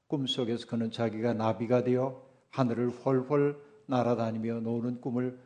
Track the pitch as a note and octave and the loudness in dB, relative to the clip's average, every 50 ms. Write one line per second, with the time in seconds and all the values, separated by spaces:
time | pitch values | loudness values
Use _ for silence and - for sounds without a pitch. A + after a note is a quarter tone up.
0 | _ - D#3+ C#3+ C3 A#2+ - C3+ B2 A2 A#2+ A2+ - - A#2+ A#2 A2+ A2+ - - | _ -6 -4 -2 -2 -2 -2 -2 0 -2 -2 -4 -4 -4 -2 -2 -2 -2 -2 -2
1 | A#2 A2 G#2 A2 A2+ A#2+ A2 G#2+ A2 A2 A2 - A#2+ A2 B2 B2 B2+ B2 B2+ B2+ | -2 -2 0 0 0 0 0 2 2 0 0 0 0 2 2 4 4 4 2 2
2 | C3 C#3 C3 - - - _ _ _ _ - C#3 C3 A#2+ - A2+ B2 B2 A#2 - | 0 -2 -4 -10 -18 -20 _ _ _ _ -2 0 0 2 2 0 0 -2 -2 -2
3 | - C3+ C3+ B2+ B2+ C3+ D3 C#3+ C#3+ D3 C#3+ - - - - - - - C3+ B2 | 0 2 2 2 2 2 2 4 4 2 0 -4 -12 -20 -20 -18 -6 0 2 2
4 | A#2 A#2+ A#2+ A2 A#2 A2+ A2 A2 A2 A#2 A#2 A#2 A2+ A#2 A#2 A#2 A2+ B2 B2 A#2+ | 4 4 2 2 0 -2 -2 -2 -4 -4 -4 -2 -2 -2 -2 -2 -2 -4 -4 -4
5 | - C#3 A#2 B2 B2+ B2+ B2+ - - | -4 -2 -2 0 -2 -2 -4 -8 -18